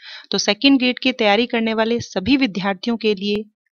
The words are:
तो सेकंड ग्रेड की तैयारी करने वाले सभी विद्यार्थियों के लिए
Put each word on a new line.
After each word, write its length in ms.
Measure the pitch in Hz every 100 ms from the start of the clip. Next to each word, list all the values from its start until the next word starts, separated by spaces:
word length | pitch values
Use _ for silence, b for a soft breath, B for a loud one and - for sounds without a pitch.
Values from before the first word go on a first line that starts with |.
| B B B
तो 60 | 196
सेकंड 420 | - 208 277 269
ग्रेड 180 | 254 247
की 120 | 262
तैयारी 340 | 254 208 208 240
करने 280 | 233 226
वाले 260 | 220 220 233
सभी 340 | - 190 185 277
विद्यार्थियों 580 | 254 180 196 190 233 233
के 160 | 214 208
लिए 280 | 202 208 214 _ _